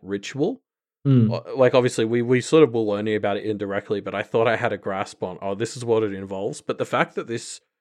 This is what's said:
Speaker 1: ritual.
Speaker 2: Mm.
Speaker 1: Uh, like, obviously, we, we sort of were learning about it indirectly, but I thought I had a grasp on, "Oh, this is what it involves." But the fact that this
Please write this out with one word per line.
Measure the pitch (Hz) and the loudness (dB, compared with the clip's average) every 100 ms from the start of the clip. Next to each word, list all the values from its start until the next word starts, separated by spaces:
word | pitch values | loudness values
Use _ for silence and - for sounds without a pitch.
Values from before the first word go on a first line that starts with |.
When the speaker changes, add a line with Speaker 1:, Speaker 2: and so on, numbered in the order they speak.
Speaker 1:
ritual. | 92 101 - 131 175 262 _ _ _ _ 143 | -8 -8 -8 -4 -4 -4 _ _ _ _ 4
Speaker 2:
Mm. | 131 107 | 4 4
Speaker 1:
Uh, | 85 78 123 | 0 -6 2
like, | 127 | 6
obviously, | 131 123 - | 6 4 0
we, | 113 120 | 0 0
we | 120 127 | 2 2
sort | - 156 | 4 6
of | 147 | 6
were | 117 | 4
learning | 107 101 107 | 0 -2 -2
about | 107 101 101 | 0 0 -2
it | |
indirectly, | 107 104 101 98 - 104 | -4 -4 -4 -4 -2 -4
but | 95 | -4
I | 98 | -6
thought | 107 117 117 | -2 2 2
I | 110 | 2
had | 117 | -2
a | 104 | -4
grasp | 101 95 101 - | -6 -6 -6 -6
on, | 95 87 | -10 -6
"Oh, | 98 | -8
this | 98 117 123 | -6 -6 -6
is | |
what | 120 110 | 0 0
it | 107 | 0
involves." | 95 98 95 104 151 | -6 -8 -6 -6 -8
But | - 120 | -8 -6
the | |
fact | - 123 165 | -2 -2 -2
that | - 127 | -4 -8
this | 117 - - _ _ | -8 -8 -18 _ _